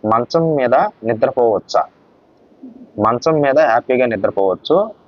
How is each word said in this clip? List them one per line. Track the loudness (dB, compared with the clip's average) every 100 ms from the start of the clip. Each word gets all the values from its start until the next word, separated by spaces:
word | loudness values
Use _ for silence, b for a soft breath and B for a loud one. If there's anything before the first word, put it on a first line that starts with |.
| -2
మంచం | 0 0 0 0 0
మీద | 2 2 0 -4 -6
నిద్రపోవచ్చా? | -2 -2 2 0 0 -2 -4 -4 _ _ _ _ _ _ _ -20 -20 -18 -4 -2
మంచం | 0 0 0 0
మీద | 2 2
హ్యాపీగా | 0 0 0 0
నిద్రపోవచ్చు, | 0 -4 0 0 -2 0 0 0 -6